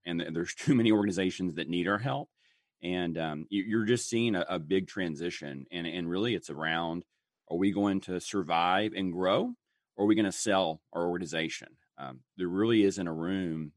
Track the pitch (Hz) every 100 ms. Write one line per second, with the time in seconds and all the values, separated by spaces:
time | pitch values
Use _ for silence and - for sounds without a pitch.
0 | 87 85 78 82 87 - - 127 113 107
1 | 101 90 92 - 92 78 76 87 87 104
2 | 135 135 - _ _ _ _ _ 85 90
3 | 85 80 80 76 78 101 101 113 110 120
4 | - 117 117 92 85 90 78 95 90 101
5 | 87 73 87 - 73 69 65 87 85 87
6 | 85 92 117 92 - 73 80 82 85 85
7 | - _ _ _ - 85 98 98 101 95
8 | - 90 - 101 82 82 87 92 107 95
9 | 92 87 92 120 247 240 _ _ _ -
10 | 104 107 98 - 107 95 85 80 _ 87
11 | 87 87 82 80 80 - - _ _ -
12 | 67 65 _ - 90 95 110 113 98 95
13 | 85 80 87 95 87 80 76